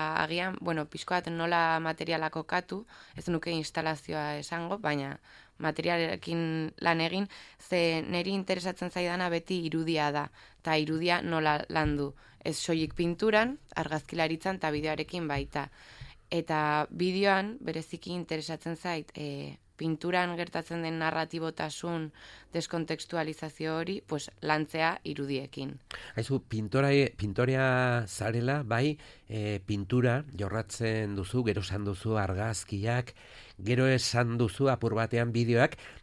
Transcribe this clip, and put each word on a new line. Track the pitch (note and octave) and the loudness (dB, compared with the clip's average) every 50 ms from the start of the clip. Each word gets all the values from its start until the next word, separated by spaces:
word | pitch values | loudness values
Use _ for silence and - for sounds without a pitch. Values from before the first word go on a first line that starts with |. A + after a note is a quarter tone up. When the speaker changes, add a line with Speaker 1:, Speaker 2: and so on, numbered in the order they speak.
| D#3 D#3 D#3+ | 0 0 2
Speaker 1:
agian, | E3 D#3+ D#3 E3 F3 F3+ F#3+ F#3 - | 2 2 2 0 0 0 -2 -4 -4
bueno, | - E3+ E3 D#3 D3+ | -2 -2 0 0 -2
pixko | - - D#3+ - - F#3 | -4 -6 -10 -4 0 0
bat | F3+ F3 E3+ | 0 0 -2
nola | E3 E3 E3 E3+ F3 E3+ E3 E3 D#3+ D#3+ | -2 -2 0 2 4 4 4 4 4 2
materiala | E3 D#3+ D#3+ - D#3 E3 E3 D#3+ D#3+ D#3 | 0 -2 -2 -4 -2 -2 0 0 0 -2
kokatu, | - D#3+ D#3 - F3 F3+ F3+ - - - A3+ - - - - - | -2 -4 -4 -2 -2 -2 -2 -4 -8 -10 -10 -12 -18 -20 -20 -18
ez | - - - F3+ | -16 -8 -2 -2
nuke | E3+ D#3+ - F3 | 0 0 0 0
instalazioa | E3+ D#3+ D3+ - - E3+ D#3+ D#3+ D#3 D3 - - D#3 D#3 D3 D3 D3 D3 | -2 -2 -2 -2 -4 -2 -2 -2 -2 -4 -6 -6 -4 -4 -2 -4 -4 -6
esango, | D3 - E3+ E3+ E3+ E3+ G3 G#3+ | -6 -6 -6 -6 -4 -4 -6 -2
baina | G#3+ D3+ D3 C#3+ C#3 C#3 C#3+ - - - - - - - _ - | 0 0 0 0 -2 -4 -8 -12 -16 -20 -20 -20 -20 -20 _ -4
materialekin | E3 D#3 D3+ - D#3+ E3+ F3 E3+ E3 D#3+ - E3+ - - E3 E3 E3 E3 D#3+ D#3+ D#3 - - | -2 -2 -2 0 0 0 2 2 2 0 -2 -4 -4 -2 -2 0 0 0 0 -2 -2 -4 -6
lan | - - E3+ E3 E3 | 0 2 2 4 4
egin, | E3 E3 F3+ F#3+ G3+ G3 - - - - - | 2 0 0 0 -2 -2 -6 -14 -20 -20 -20
ze | _ - - F#3+ F3 E3+ E3 E3 D#3+ | _ -6 -2 2 2 4 4 2 0
neri | D#3 - F3+ F3 F3 F#3+ G3 | -2 -2 -2 -2 0 0 -2
interesatzen | G3 F#3 F#3+ F#3+ F#3 E3+ F#3 F3 - F3+ F3 | -2 0 0 -2 -2 -2 -4 -4 -4 -6 -4
zaidana | - F#3 F3+ F3 F3 F#3 F#3 F3 | -2 -2 -2 0 0 0 0 0
beti | E3+ E3 E3 - F#3+ F3+ E3 | 0 -2 0 -2 -2 -2 0
irudia | D#3+ D#3 D#3+ D#3+ D#3+ E3 D#3 D3 D3 | 0 0 0 0 2 2 2 2 2
da, | C#3+ D3 D3 - - - - - - | 2 0 -4 -4 -8 -18 -20 -20 -20
eta | - - D#3+ D#3 D#3 | -8 0 2 2 2
irudia | D3+ D3+ D#3+ D#3+ E3+ F3 F3 F3 | 2 2 0 0 2 2 2 2
nola | - E3+ E3 D#3+ D#3 D#3 D3+ D3 - - | 2 0 0 2 4 4 4 2 0 -2
landu, | - D#3+ D3+ D3+ D3 C#3+ C#3+ C#3 C#3+ - - - - - | 0 2 2 2 2 0 -2 -4 -6 -10 -20 -20 -20 -6
ez | - - D#3 - | -4 -4 -4 -2
soilik | - - E3 E3 D#3+ D#3 - | -2 0 0 0 0 -2 0
pinturan, | - F3 E3+ E3+ - A3 A3 G#3+ G#3+ A3+ B3 C#4 - - - - | 0 0 0 2 2 2 4 6 6 4 4 0 -6 -12 -8 -4
argazkilaritzan | - D#3 C#3+ D#3 D3+ - - - E3+ D#3+ D#3 E3 D#3+ - F#3+ F#3+ F#3 | -4 -2 -2 -2 -4 -4 -4 -2 0 0 0 0 -2 -2 -2 -2 0
eta | - D#3 | -2 0
bideoarekin | D3+ D3+ D3+ D#3 D#3 D#3+ - - - F3+ E3 D3 | 0 0 0 -2 -2 -2 -4 -6 -4 -4 -2 -2
baita. | D3+ C#3 C#3 - - D3 C#3 C#3 - - - - - - - - - - - - | -2 -2 -4 -4 -4 -6 -6 -6 -10 -18 -20 -20 -18 -16 -16 -16 -18 -20 -8 -2
Eta | E3+ E3+ E3 - D#3+ D#3 D3+ D3+ D3+ D3+ D3+ - | -2 -2 0 0 0 2 2 4 4 2 2 0
bideoan | - E3 F3+ F#3 F#3 F#3+ G3 G3+ F#3+ F#3+ F#3+ G#3 A3+ - | -2 0 0 2 2 4 4 4 4 4 2 -2 -6 -8
bereziki | - - D#3+ E3 D#3 - - E3+ - F#3 F3 | -8 -6 -6 -6 -8 -8 -12 -12 -8 -6 -6
interesatzen | F3+ E3 - D#3+ D#3+ - - E3 D#3 - F3 E3 | -6 -4 -4 -4 -4 -4 -6 -8 -6 -6 -6 -8
zait, | D#3 - F3+ E3+ D#3 - - - | -6 -4 -4 -4 -4 -6 -10 -10
e, | - D3+ C#3+ C#3+ C#3 C#3+ C#3+ C#3+ - _ _ _ | -8 -8 -6 -6 -8 -8 -10 -12 -16 _ _ _
pinturan | - D#3+ D#3+ D#3+ D#3 - F3 F3+ F3+ F3+ F3 F3 | -4 -2 -2 -2 0 0 0 2 2 2 2 -2
gertatzen | E3+ E3+ - - E3 E3 - E3+ E3+ E3 | -4 -6 -4 -4 -6 -6 -4 -6 -4 -2
den | D#3+ E3 D#3+ | -2 -2 0
narratibotasun, | D#3+ D#3+ E3 D#3+ D#3+ D#3+ - E3+ E3 D#3+ D#3+ - D#3 D#3 - - - F3 E3+ E3 D#3+ D3+ - - - - - - - - | 0 0 0 0 -2 -2 -2 -4 -4 -4 -4 -4 -6 -6 -6 -6 -6 -4 -4 -4 -4 -6 -8 -14 -20 -20 -20 -20 -20 -6
deskontekstualizazio | - E3+ D#3 - - E3 D#3+ - E3 D3+ - - F3 E3+ D#3 D#3 D3+ - D#3+ D#3 - - D#3+ D#3+ D#3+ | -4 -4 -4 -2 -4 -4 -2 -2 -4 -6 -6 -6 -4 -2 -2 -4 -4 -8 -10 -10 -8 -6 -4 -4 -2
hori, | D#3+ E3 F3+ G3 - | -2 -2 -4 -6 -6
pues, | - - D#3 C#3+ - - - - | -4 -4 -4 -4 -4 -6 -12 -6
lantzea | - D3 D3+ D#3 D#3 - - D#3+ D#3+ E3 F3+ - | 0 2 2 2 2 0 0 0 0 0 0 -2
irudiekin. | - D#3+ D3 C#3 C#3 C#3 C#3 B2+ C#3 C3+ - C#3 C3+ C#3 C#3 C3+ - - - - - - | -6 -8 -6 -4 -4 -2 -2 -4 -4 -6 -8 -8 -8 -8 -10 -12 -16 -16 -16 -14 -14 -6
Speaker 2:
Aizu, | - A#2 A#2 - C3+ B2+ | -4 -4 0 0 0 0
pintora-, | - - A2 A2 A2 G2+ A2+ C3+ C#3 C#3 C#3 C#3+ C#3 A#2 - | 0 -2 -4 -4 -2 0 2 4 4 6 6 6 4 4 2
pintorea | - G#2+ G#2 F#2+ B2+ B2+ B2+ C3 C3 C3 C3 B2+ B2+ B2+ B2+ A#2+ A#2+ A2 | -2 -4 -2 2 2 2 2 4 4 4 4 4 4 4 2 2 0 0
zarela, | G2 - - G2+ A2 A2+ A#2+ A#2 B2+ C#3 D3+ | -2 -4 -2 -2 0 0 2 2 2 0 0
bai, | C#3 G#2 A#2 A2+ C3 D3+ D3 D3 - - - - - | 0 0 2 2 4 2 0 -2 -8 -16 -20 -20 -12
e, | - A2 G#2+ G#2 G#2 G#2 G2 | -8 -4 -2 -2 -2 -2 -4
pintura | F#2+ - G#2 G2+ G2 G2 B2 B2+ B2 B2 A#2 C3+ D3+ D3 - F2+ | -2 -2 -2 -2 0 2 4 4 6 4 4 2 -2 -4 -6 -4
jorratzen | G#2 F#2+ G2+ A2+ A2 - - - A#2 A2 A2 A2 G#2+ G2+ G2+ | -4 -2 -2 -2 -2 -4 -4 -2 0 0 2 2 0 0 -2
duzu, | G2 F#2 - - B2+ A#2+ | -2 -4 0 0 0 2
gero | A2 G2 G2 | 2 2 0
esan | F#2 - G#2 G#2 G2+ | 0 -2 -2 -2 -2
duzu | G2+ G2 F#2+ - A2 A2 G#2+ | -2 -4 -2 0 2 2 2
argazkiak, | G2 F#2+ F#2+ F#2+ G#2+ A2+ G#2+ - - - G#2 G2 G#2 A2+ A#2+ B2 B2 - - - - - - - - - - - | 2 2 0 0 0 -2 -2 -4 -6 -6 -4 -2 0 0 0 0 -2 -4 -10 -18 -20 -20 -20 -20 -20 -20 -16 -6
gero | F#2 G#2+ B2 B2 C3 C3+ | 0 2 4 6 6 6
esan | C3 B2 - - - A#2 B2 A#2 A#2 A#2 | 6 4 4 2 2 2 2 2 4 2
duzu | A#2+ G#2+ - - C#3 C3+ | 2 2 2 2 4 4
apur | B2+ - A#2 A2+ G#2+ | 4 4 2 0 2
batean | A2+ A2+ A2+ A#2+ A#2 A#2 A#2+ G#2+ | 2 0 2 2 2 2 2 2
bideoak, | A#2+ A#2+ A#2 A#2+ A#2 C3+ - - - - - - - | 2 4 6 6 6 6 6 4 -4 -12 -18 -18 -14